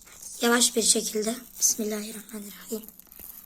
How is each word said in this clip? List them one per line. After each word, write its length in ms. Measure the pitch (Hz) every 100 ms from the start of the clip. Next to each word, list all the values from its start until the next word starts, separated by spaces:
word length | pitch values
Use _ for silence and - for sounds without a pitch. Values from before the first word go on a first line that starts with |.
| - - - -
Yavaş 360 | 240 240 240 240
bir 60 |
şekilde. 520 | - 226 - 214 214 240 - -
Bismillahirrahmanirrahim. 1200 | - - 214 214 214 214 208 220 202 185 - 220 - - - - - -